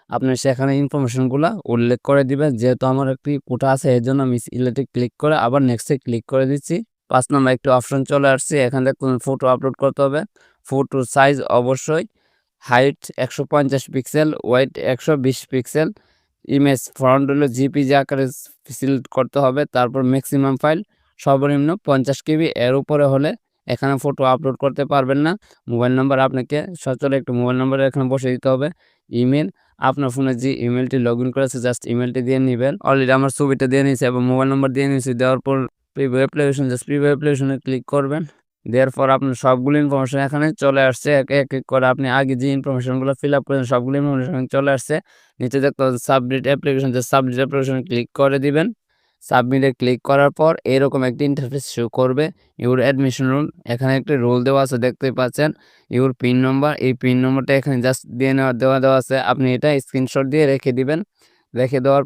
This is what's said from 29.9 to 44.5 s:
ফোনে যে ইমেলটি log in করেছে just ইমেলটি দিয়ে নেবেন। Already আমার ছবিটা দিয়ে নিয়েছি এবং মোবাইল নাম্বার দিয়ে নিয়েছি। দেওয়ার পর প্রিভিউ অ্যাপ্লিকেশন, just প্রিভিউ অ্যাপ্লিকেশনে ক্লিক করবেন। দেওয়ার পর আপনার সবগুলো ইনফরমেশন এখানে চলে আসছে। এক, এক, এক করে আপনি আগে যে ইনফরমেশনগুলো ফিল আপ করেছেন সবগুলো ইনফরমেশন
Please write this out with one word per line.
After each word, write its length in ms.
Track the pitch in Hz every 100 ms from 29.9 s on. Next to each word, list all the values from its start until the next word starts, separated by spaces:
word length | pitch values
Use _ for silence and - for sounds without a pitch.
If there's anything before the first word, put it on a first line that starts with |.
| 131 131
ফোনে 200 | 131 131 120
যে 100 | 131 -
ইমেলটি 320 | 120 123 127 131 120
log 100 | 120
in 60 | 127
করেছে 220 | 135 135 127
just 160 | 123 120 -
ইমেলটি 280 | 120 123 127 123
দিয়ে 120 | 131 131
নেবেন। 260 | 120 131 202 -
Already 240 | 135 127 131
আমার 140 | 135 -
ছবিটা 280 | 143 131 131
দিয়ে 120 | 135
নিয়েছি 180 | 139 127 127
এবং 100 | 123 127
মোবাইল 180 | 131 135
নাম্বার 160 | 135 135
দিয়ে 120 | 131 139
নিয়েছি। 200 | 135 131 120
দেওয়ার 180 | 127 127
পর 120 | 135 135 123 _ _
প্রিভিউ 240 | 139 135 127
অ্যাপ্লিকেশন, 420 | 135 147 143 139 131
just 120 | 123 -
প্রিভিউ 220 | 143 143
অ্যাপ্লিকেশনে 440 | 143 147 135 135 135
ক্লিক 200 | - 131 -
করবেন। 300 | 143 135 156 147 _ _ _
দেওয়ার 260 | - 123 131 135
পর 100 | 135
আপনার 200 | 135 135 123
সবগুলো 320 | 135 127 131 147
ইনফরমেশন 360 | 147 139 127 139 139
এখানে 200 | 147 156 -
চলে 180 | 139 135 131
আসছে। 200 | 123 143 143
এক, 60 | 127 139
এক, 80 | 127 135
এক 60 | -
করে 140 | 131 127
আপনি 140 | 131 135 131
আগে 140 | 135 127
যে 60 | 139 139
ইনফরমেশনগুলো 540 | 135 127 127 131 135 135
ফিল 140 | 143 143
আপ 60 | -
করেছেন 200 | 139 123
সবগুলো 220 | 123 127 143
ইনফরমেশন 420 | 143 131 127 131 127